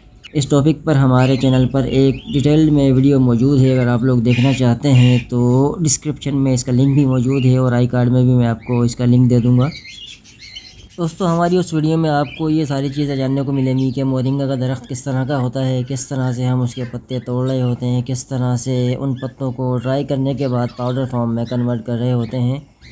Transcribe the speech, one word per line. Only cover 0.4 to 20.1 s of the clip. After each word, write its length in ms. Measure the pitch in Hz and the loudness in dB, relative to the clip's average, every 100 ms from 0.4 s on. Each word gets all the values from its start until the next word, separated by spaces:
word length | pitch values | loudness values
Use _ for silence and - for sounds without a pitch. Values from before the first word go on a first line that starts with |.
| 131 | 0
topic 320 | 143 147 156 | 2 2 0
पर 120 | 160 139 | 0 2
हमारे 400 | 135 127 131 131 | 4 4 2 2
channel 300 | 131 131 123 | 2 2 2
पर 200 | 135 123 | 0 0
एक 340 | 131 135 127 - | 2 2 0 -4
detailed 400 | 143 147 151 156 | 0 2 4 4
में 200 | 147 139 | 4 4
video 260 | 131 139 139 | 4 4 4
मौजूद 400 | 127 117 131 139 | 4 2 4 4
है, 120 | 131 | 4
अगर 160 | 127 120 | 2 2
आप 140 | 120 | 0
लोग 200 | 131 123 | 2 2
देखना 300 | 117 120 135 | 2 2 2
चाहते 340 | 127 127 117 147 | 2 2 2 4
हैं 280 | 127 123 123 - | 6 6 4 0
तो 480 | 123 123 127 143 170 | 0 2 2 2 0
description 540 | 156 - 151 143 143 139 | -2 -2 -4 -6 -4 -2
में 160 | 135 | 0
इसका 180 | 123 127 | 0 0
link 220 | 123 139 135 | 2 2 2
भी 80 | 135 | 2
मौजूद 380 | 131 123 139 | 0 0 2
है 140 | 127 127 | 2 2
और 160 | 127 | 2
आई 120 | 123 123 | 0 0
कार्ड 260 | 123 123 | 0 2
में 120 | 127 | 2
भी 80 | 127 | 4
मैं 140 | 123 117 | 2 2
आपको 380 | 113 - 120 | -2 -4 0
इसका 200 | 120 - 123 | 0 0 2
link 220 | 123 123 | 4 4
दे 120 | 123 | 4
दूँगा। 300 | 120 123 139 - - - - - - - - - - - - - | 4 2 0 -4 -16 -20 -20 -20 -20 -20 -20 -20 -20 -20 -16 -6
दोस्तों, 320 | 170 - 180 | -6 -2 -2
हमारी 300 | 165 175 180 | 0 2 0
उस 160 | 175 | 0
video 220 | 160 151 165 | -2 0 0
में 120 | 160 | 0
आपको 380 | 147 139 - 160 | 0 -2 -4 -2
ये 160 | 156 143 | 0 -2
सारी 240 | 139 139 | -2 -4
चीज़ें 260 | 139 143 135 | -4 -4 -2
जानने 260 | 131 139 | -2 -2
को 100 | 135 | -2
मिलेंगी 380 | 139 131 131 131 | 0 0 0 0
कि 100 | 131 | -2
मोरिंगा 420 | 135 131 127 139 139 | -2 0 -2 -2 -2
का 100 | 135 | -2
दरख्त 280 | 127 127 - | -4 -6 -10
किस 160 | 127 | -10
तरह 200 | 143 127 131 | -6 -4 -2
का 100 | 143 | -2
होता 260 | 123 135 | -2 -2
है, 180 | 131 127 | -2 -4
किस 240 | 123 131 - | -4 -8 -6
तरह 240 | 131 127 | -4 -4
से 120 | 120 | -2
हम 180 | 127 127 | -2 -2
उसके 220 | 123 127 120 | -2 -6 -10
पत्ते 320 | 123 - 127 | -10 -8 -8
तोड़ 240 | 123 123 127 | -6 -4 -2
रहे 120 | 131 | -2
होते 260 | 123 120 123 | -2 -2 -2
हैं, 160 | 123 | -2
किस 240 | 123 127 - | -4 -8 -6
तरह 280 | 131 127 120 | -4 -2 -2
से 360 | 131 127 123 123 | -2 -2 -2 -2
उन 180 | 135 127 | -4 -6
पत्तों 360 | 131 - 131 | -8 -8 -8
को 240 | 127 127 127 | -4 -4 -4
dry 260 | 127 135 | -2 -4
करने 280 | 143 | -2